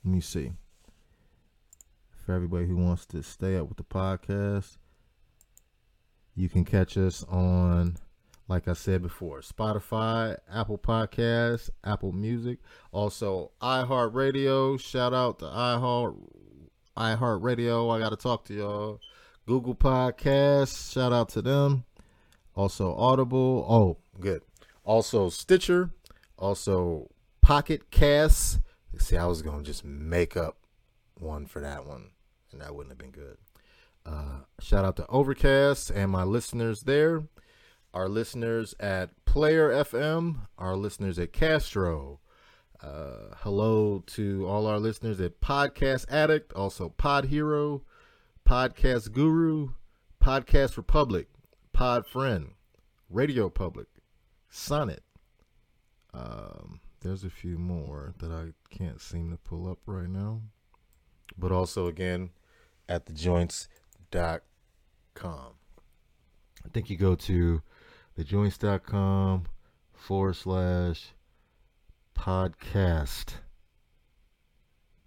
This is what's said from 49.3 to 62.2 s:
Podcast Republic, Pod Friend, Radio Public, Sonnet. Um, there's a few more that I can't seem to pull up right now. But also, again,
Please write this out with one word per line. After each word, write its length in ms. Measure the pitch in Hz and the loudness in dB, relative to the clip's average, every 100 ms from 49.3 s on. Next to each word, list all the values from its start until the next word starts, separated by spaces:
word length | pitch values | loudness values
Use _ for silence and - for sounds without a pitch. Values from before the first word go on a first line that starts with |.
| 160 165 156 143 - - _ _ - | 4 2 0 -4 -8 -14 _ _ 2
Podcast 560 | 135 135 - - 135 - | 4 4 6 6 6 0
Republic, 500 | 101 151 139 92 - _ - _ _ | 2 4 4 0 -4 _ -20 _ _
Pod 320 | - 127 120 - | 2 4 2 0
Friend, 460 | 127 135 101 71 - _ _ _ _ _ | -4 0 -2 -4 -16 _ _ _ _ _
Radio 400 | 92 147 127 101 | -2 0 2 0
Public, 380 | - 92 - - _ _ _ _ _ _ | -2 -6 -8 -18 _ _ _ _ _ _
Sonnet. 540 | - - 147 131 - _ _ _ _ _ _ _ _ _ _ _ | -16 -4 -2 -2 -6 _ _ _ _ _ _ _ _ _ _ _
Um, 680 | 62 58 53 50 50 50 - - _ | -16 -14 -14 -16 -18 -18 -20 -20 _
there's 220 | 87 95 | -8 -8
a 60 | 95 | -8
few 280 | - 90 85 | -10 -10 -6
more 560 | 87 87 69 73 69 - | -4 -6 -8 -12 -14 -12
that 120 | 82 | -10
I 220 | 80 80 - _ | -10 -12 -16 _
can't 320 | 98 92 - | -8 -8 -8
seem 300 | - 82 82 | -10 -8 -6
to 60 | 85 | -8
pull 300 | - 82 90 | -10 -8 -8
up 120 | 90 - | -10 -10
right 220 | 95 87 | -8 -6
now. 320 | 95 101 113 110 _ _ _ _ _ _ _ _ - | -6 -6 -6 -12 _ _ _ _ _ _ _ _ -6
But 140 | 90 | 0
also, 360 | 92 92 - 87 | 0 0 -2 -4
again, 420 | 80 90 90 | -2 -4 -2